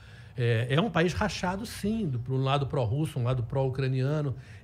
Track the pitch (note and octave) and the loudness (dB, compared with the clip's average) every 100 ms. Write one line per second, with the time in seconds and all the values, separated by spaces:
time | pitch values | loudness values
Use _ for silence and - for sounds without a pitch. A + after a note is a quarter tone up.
0 | - - - - A#2+ A2+ B2 C3+ A3 E3 | -14 -18 -12 -2 2 2 2 2 2 4
1 | F3 - G#3+ - F3+ G3 A#3 - G3+ A3+ | 2 2 -2 0 -2 -2 -6 -4 -2 0
2 | F3+ B2 B2 C3 C3+ C#3+ C3+ D3 A2+ C#3 | -2 -2 -2 0 2 2 2 0 0 0
3 | D#3 C3 A#2+ B2+ A2+ C3+ C3+ C3 C3+ C3 | 0 0 0 0 0 0 0 0 0 2
4 | C3 D3+ C#3+ - - - | 2 2 0 -4 -10 -10